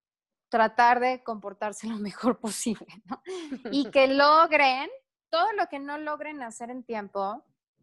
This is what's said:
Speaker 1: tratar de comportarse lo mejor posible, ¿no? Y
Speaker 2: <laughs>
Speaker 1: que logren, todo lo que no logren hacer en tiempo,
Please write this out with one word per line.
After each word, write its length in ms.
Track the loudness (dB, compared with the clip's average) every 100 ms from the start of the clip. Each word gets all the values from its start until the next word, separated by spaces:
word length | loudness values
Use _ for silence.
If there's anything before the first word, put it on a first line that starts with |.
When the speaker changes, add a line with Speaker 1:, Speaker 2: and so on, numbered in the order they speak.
| _ _ _ _ _
Speaker 1:
tratar 520 | 2 2 4 4 6
de 220 | 2 -2
comportarse 640 | -6 -10 -10 -8 -8 -8 -8
lo 100 | -8
mejor 400 | -8 -2 -2 0
posible, 460 | -4 -6 -4 -6 -10 -20
¿no? 160 | -14 -14 -12 -12 -10 -12 -4
Y 200 | -2 2
Speaker 2:
<laughs> 20 |
Speaker 1:
que 140 | 4 4
logren, 800 | 6 6 6 6 4 2 0 -6 -12 _ _ _
todo 240 | 0 0
lo 140 | 0 -4
que 120 | -6
no 180 | -10 -8
logren 440 | -8 -8 -8 -10
hacer 280 | -12 -12 -12
en 120 | -12
tiempo, 640 | -10 -10 -6 -6 -6 -6 _ _ _ _